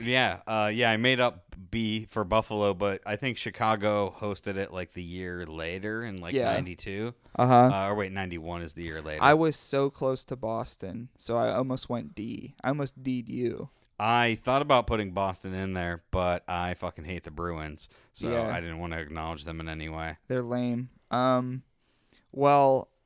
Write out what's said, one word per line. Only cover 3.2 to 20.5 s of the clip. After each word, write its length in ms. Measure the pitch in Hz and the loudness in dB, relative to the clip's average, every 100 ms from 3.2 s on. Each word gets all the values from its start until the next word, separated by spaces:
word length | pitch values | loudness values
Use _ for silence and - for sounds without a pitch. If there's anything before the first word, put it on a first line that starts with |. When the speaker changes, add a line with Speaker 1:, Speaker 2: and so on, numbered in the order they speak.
| 135 110 | -4 -4
Speaker 1:
Chicago 800 | 113 - 110 110 104 104 98 - | -8 -2 0 2 2 2 0 -4
hosted 400 | 104 98 - 98 | -6 -6 -6 -4
it, 160 | 98 | -4
like, 200 | 92 90 | -6 -8
the 100 | 90 | -10
year 420 | 87 90 92 87 | -10 -8 -6 -6
later 600 | 82 80 80 95 104 110 | -8 -6 -6 -6 -6 -6
in, 140 | 117 95 | -6 -8
like, 160 | 87 | -4
Speaker 2:
Yeah. 180 | 131 117 | 0 0
Speaker 1:
ninety-two. 600 | 113 92 85 - 98 117 - - | 0 -4 -8 -8 -6 -6 -10 -10
Speaker 2:
Uh-huh. 360 | - 123 123 123 | 0 6 8 8
Speaker 1:
Uh, 140 | 98 98 | 6 0
or 80 | 104 | 0
wait, 160 | 95 | -2
ninety-one 500 | 95 92 85 80 85 | -4 -6 -6 -6 -6
is 120 | 85 | -8
the 100 | 82 | -8
year 180 | 82 80 | -8 -6
later. 160 | 76 76 | -6 4
Speaker 2:
I 100 | 127 | 6
was 220 | 156 160 147 | 6 4 0
so 340 | - 139 139 | -2 0 0
close 340 | - 131 131 - | 0 -2 -2 -6
to 100 | 127 | -8
Boston, 720 | 110 113 113 - 92 101 123 _ | -6 -6 -6 -10 -10 -10 -12 _
so 180 | - 117 | -2 0
I 160 | 117 | 2
almost 360 | 104 131 131 - | 0 -2 -4 -4
went 260 | 120 - | -6 -6
D. 400 | - 110 - - - | -10 -10 -10 -12 -6
I 60 | 127 | -4
almost 340 | 147 139 - | -2 -4 -6
D'd 260 | 131 127 120 | -4 -4 -4
you. 420 | 123 120 - - _ _ - | -4 -2 -4 -10 _ _ -2
Speaker 1:
I 380 | 107 120 117 110 | 2 4 4 2
thought 180 | - 135 | 2 2
about 240 | 147 127 113 | 6 4 6
putting 240 | 113 101 | 0 0
Boston 420 | 90 98 92 95 | -2 -2 -2 -8
in 200 | 92 95 | -6 -4
there, 320 | 92 87 85 - | -2 -4 -6 -4
but 320 | 92 90 87 - | 0 2 0 -2
I 260 | 87 87 | -2 -2
fucking 300 | 90 90 - 78 | -4 -8 -8 -8
hate 180 | 87 | -8
the 80 | 82 | -8
Bruins, 560 | 76 87 82 78 76 - - _ | -6 -6 -4 -8 -10 -14 -18 _
so 180 | - - | -8 -4
Speaker 2:
Yeah. 240 | 117 110 | -2 -2
Speaker 1:
I 60 | 87 | -4
didn't 180 | 85 82 | -6 -6
wanna 200 | 87 82 | -6 -6
acknowledge 440 | 76 78 80 80 | -6 -8 -6 -8
them 160 | 78 80 | -8 -8
in 100 | 80 | -8
any 200 | 80 80 | -8 -8
way. 300 | 80 80 78 _ | -6 -8 -10 _
Speaker 2:
They're 140 | 127 | -4
lame. 480 | 120 | -2